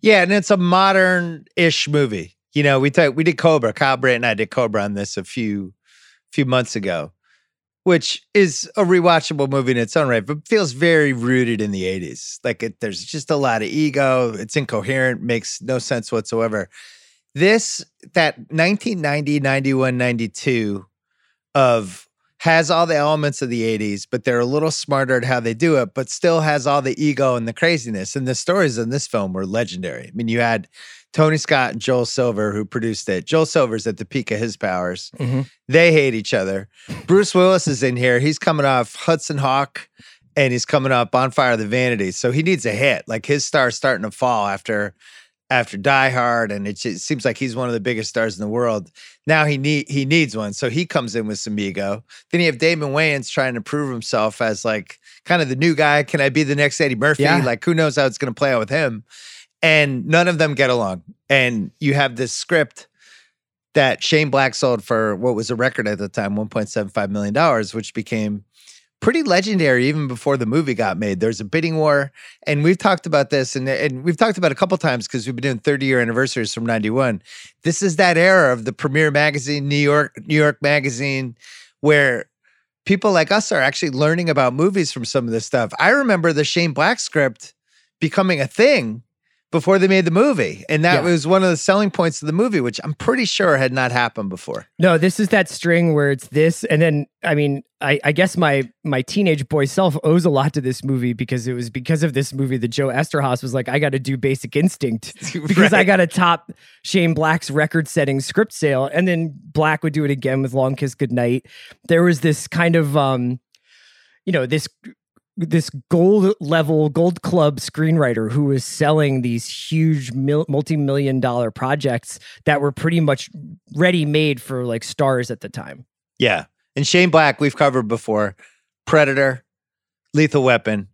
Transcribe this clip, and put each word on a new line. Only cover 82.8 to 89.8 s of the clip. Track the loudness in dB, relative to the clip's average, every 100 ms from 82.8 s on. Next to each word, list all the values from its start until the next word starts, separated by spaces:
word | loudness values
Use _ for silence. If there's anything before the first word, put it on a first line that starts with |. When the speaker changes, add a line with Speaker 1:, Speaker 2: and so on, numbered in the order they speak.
| -2
Speaker 1:
people | 0 2
like | 2 2
us | 0 0
are | 0
actually | 0 0 -4
learning | 0 0 0 0
about | 2 0
movies | 2 0 0 -4
from | -6
some | -4 -4 -2
of |
this | -6 -2
stuff. | -2 -2 0
I | 2
remember | 2 2 2 2
the | 0
Shane | 0 0 -2
Black | 0 0 0
script | -4 0 0 -2 -20 _ _ _ _ _
becoming | -2 0 2 0
a | -2
thing | 4 4 4 0 -8 _ _ _ _ _
before | -2 2
they | 4